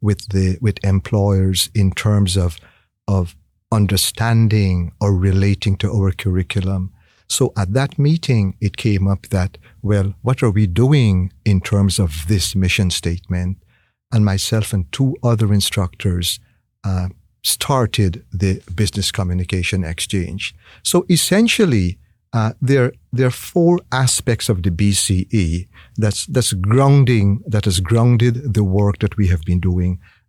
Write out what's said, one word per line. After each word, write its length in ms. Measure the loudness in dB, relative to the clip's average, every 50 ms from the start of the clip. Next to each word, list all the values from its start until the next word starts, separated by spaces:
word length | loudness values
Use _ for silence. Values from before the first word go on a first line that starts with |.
with 280 | -2 -2 -2 -2 -4 -4
the, 280 | -2 0 0 0 0 0
with 180 | -2 -2 -2 -2 0
employers 840 | 0 0 0 0 0 0 0 2 2 2 2 2 0 0 -2 -4 -4 0
in 160 | 0 0 0
terms 460 | 0 0 0 2 2 2 2 2 0
of, 240 | 0 0 -2 -4 -8 -16 _ _ _ _ _ _ _ _ -2
of 260 | 0 0 -2 -4 -8 _ _ _ _ _ _ -2
understanding 1200 | 0 0 2 2 0 -2 -2 -4 -4 -2 0 2 2 2 4 4 2 2 2 2 0 0 -2 -4 -6 -2
or 120 | 0 0
relating 640 | 2 2 2 2 2 2 2 2 0 0 0 -2 -2 -2
to 120 | -2 -2
our 220 | 0 0 0 0
curriculum. 800 | -2 -2 -2 -2 -2 -2 -2 -2 -4 -4 -2 -2 -2 -4 -6 -8 -10 _ _ _ _ _ _ -6
So 240 | -4 -2 -2 -2 -2
at 160 | -2 -2 -2
that 260 | 0 -2 -2 -2 -2 0
meeting, 580 | 0 2 0 0 0 0 0 2 0 -2 -2 -4
it 160 | -4 -4 -4
came 320 | -2 -2 0 0 2 0 0
up 180 | -2 -2 -4 -4
that, 280 | -2 -2 -2 -2 -6 -12 -20 -20 -16 _
well, 320 | -2 0 0 0 0 -2 -4 -4
what 180 | -4 -2 -2 0
are 120 | 0 0
we 160 | 2 2 2 2
doing 640 | 2 2 2 4 4 4 4 4 2 2 0 -2 -6 _ 0
in 160 | 2 2 2
terms 380 | 2 0 0 2 2 2 2 0
of 300 | -2 -2 -2 -4 -2 0
this 260 | 0 0 0 -2 -2
mission 380 | 0 0 0 0 0 0 0
statement? 680 | -2 -4 -4 -4 -4 -6 -6 -4 -4 -4 -4 -4 -6 -8 _ _ _ _ _ _ _ _ _ -2
And 120 | 0 2 2
myself 480 | 2 0 -2 -2 -2 -2 -2 -2 -2
and 200 | -4 -4 -4 -4
two 240 | -4 -2 -2 -2 -2 -2 0
other 280 | 0 0 2 2 2
instructors, 880 | 2 0 0 -2 -2 -4 -4 -4 -6 -4 -4 -2 -2 -2 -2 -4 -6 -8 _ _ _ _ _ _ _ _ -6
uh, 240 | -4 -4 -4 -4 -6 -8 _ _ _ _ _
started 840 | -6 -6 -6 -4 -2 -2 0 0 0 0 0 0 0 0 -2 -4 -10 _
the 320 | -6 -2 -2 -2 -2 -2 -6 -8
Business 380 | -4 -4 -4 -2 -2 -4 -6 -4
Communication 720 | -4 -4 -4 -2 -2 -4 -4 -4 -4 -4 -4 -2 -2 -4
Exchange. 720 | -4 -4 -6 -8 -8 -6 -4 -4 -4 -6 -8 -10 -12 -12 -14 -16 _ -20 -16 -10 -4
So 200 | -2 0 0 2 2
essentially, 920 | 0 0 0 2 2 2 2 2 2 2 2 2 2 2 0 0 -4 -6 _ _ _ _ _ _
uh, 200 | -2 -2 -2 -2 -2 -2
there, 320 | 0 2 2 2 2 0 -2 -8 _ _
there 180 | -2 0 0 0
are 20 |
four 500 | -2 -4 -8 -4 0 2 4 4 2 2 0 -2
aspects 580 | -2 0 0 0 0 -2 -2 -2 -2 -2 0 -2
of 120 | -2 0
the 80 | 0 -2
B 220 | 0 2 2 2
C 340 | 2 0 0 0 0 0 -2 0
E 320 | 0 0 0 0 -2 -4 -6 -10 _ -20 -20 -12 -4
that's, 300 | -2 0 0 0 -2 -6
that's 260 | -4 -2 -2 -2 -2
grounding, 880 | -2 -2 0 2 2 4 4 6 6 6 4 4 4 2 2 2 0 0 -2
that 180 | -2 -2 0 0
has 160 | 0 0 0
grounded 720 | 0 0 2 2 4 4 4 4 2 2 0 -2 -4 -2 0
the 80 | 0
work 360 | 0 2 2 2 2 0 0 0
that 180 | -2 -2 0
we 120 | 0 0 2
have 140 | 0 0 -2
been 140 | -2 -2 0
doing. 400 | 0 0 0 0 0 -2 -2 -4 -8 _ _ _ _